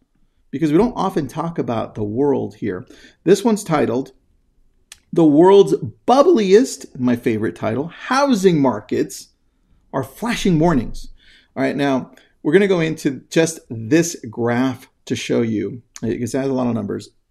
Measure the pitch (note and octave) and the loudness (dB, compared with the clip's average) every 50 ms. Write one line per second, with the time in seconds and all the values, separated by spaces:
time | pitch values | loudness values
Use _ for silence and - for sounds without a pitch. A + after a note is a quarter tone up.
0 | _ _ _ _ _ _ _ _ _ _ - C#3 D#3+ D3+ C#3+ E3+ A#3 A#3 - - | _ _ _ _ _ _ _ _ _ _ -6 -2 0 2 2 2 2 0 -2 -4
1 | F3+ F#3+ - F3 C#3+ C3 - D#3 D#3 E3 E3 - B2+ B2+ A#2 A2 G#2 - - A#2 | -4 -2 -2 -4 -4 -4 -6 -8 -8 -6 -6 -6 -6 -4 -4 -4 -6 -6 -6 -8
2 | G#2+ G#2 G#2+ B2 C#3+ C#3+ C3 A#2+ A2 G#2 - - - G#2 F2+ F#2 B2 - - - | -6 -4 -2 0 0 0 0 0 -2 -6 -8 -8 -8 -6 -6 -8 -10 -16 -20 -20
3 | - - _ _ - D#3 G3+ - - A#3 G#3+ G3 - - D#3+ C#3+ A#2+ A2 A2+ C3 | -20 -20 _ _ 0 2 2 2 2 0 -2 -2 -2 -2 -2 0 0 0 -2 -4
4 | C3+ - _ _ _ _ _ _ _ _ _ _ _ _ _ _ _ _ - - | -6 -8 _ _ _ _ _ _ _ _ _ _ _ _ _ _ _ _ -20 -20
5 | _ _ - E3 E3 D#3 C#3 D3+ F3 F#3+ G3 G3+ F#3 D3 - - - A2 - _ | _ _ 0 2 4 6 6 6 6 8 8 6 6 4 0 -2 -4 -8 -12 _
6 | _ - A#3+ C#4 C#4+ F#4+ E4+ A3+ G#3 F#3 F#3+ A3 C4 - - - - - - B2+ | _ 2 4 4 6 6 4 4 4 4 4 4 4 2 -4 -10 -16 -16 -8 -4
7 | B2 B2 A#2+ A#2+ - B2+ A2 G#2 A2 - - - A2 G#2+ A2 B2+ D3+ E3+ - - | -2 0 0 0 0 -2 -2 -2 -2 -4 -4 -6 -6 -4 -4 -4 -6 -8 -12 -14
8 | - - B3+ C4+ C#4+ C#4 B3 F#3+ F#3+ F#3+ E3+ D3 C3+ B2+ G#2+ G#2 - - - A2+ | -8 -4 0 0 2 2 2 4 4 4 4 4 2 0 0 -4 -6 -4 -2 -2
9 | D3+ - - - - - _ _ _ _ _ _ _ _ _ _ _ _ - C3+ | -2 -4 -6 -14 -18 -20 _ _ _ _ _ _ _ _ _ _ _ _ -8 -8
10 | B2+ - - - G#3 A#3+ A#3 - - G#3 E3+ D3+ D#3 F3 D#3+ B2 G#2+ - - - | -8 -8 -10 -8 -6 -6 -4 -2 0 2 2 4 4 2 2 0 -2 -4 -8 -12
11 | - - - - _ _ _ _ _ _ _ - C3+ C3+ - C3+ C#3+ C#3+ C3+ B2+ | -14 -16 -18 -20 _ _ _ _ _ _ _ -6 -4 -4 -2 -2 -2 0 -2 -2
12 | - - - _ _ _ _ _ - D3 D3+ G3 G#3 F#3+ F#3+ E3+ D#3+ D#3+ D#3+ D#3+ | -4 -8 -14 _ _ _ _ _ -2 2 2 2 4 2 0 0 0 -2 -4 -4
13 | - D3 C3 B2 - _ - E3 D#3+ E3 - - - - A#2+ A2+ A2+ A2 C#3 E3+ | -4 -4 -4 -6 -10 _ -2 0 0 0 -2 -8 -14 -12 -12 -10 -2 0 2 2
14 | E3 E3 - - - A2+ G#2+ A#2+ A#2 A#2+ A#2+ A#2+ C3 C3 B2 - - _ _ _ | 2 0 -6 -10 -14 -12 -8 -4 -4 -2 0 0 -2 -2 -4 -8 -14 _ _ _
15 | _ - C3 - - - C3 B2 A#2+ A2+ G#2 G2+ G2 G2+ B2+ A#2 - _ _ - | _ -8 -6 -6 -4 -2 -2 -2 0 -2 -2 -4 -4 -6 -8 -12 -16 _ _ -8
16 | - A2 - - A#2+ A#2 - C3+ C3+ C3+ C3 B2+ B2 A#2+ A#2+ A2+ G2+ G2 G2+ G2+ | -6 -6 -4 -4 -6 -4 -4 -4 -2 -2 -2 -2 -2 -2 -2 -4 -4 -6 -6 -8
17 | - - _ _ _ _ | -10 -14 _ _ _ _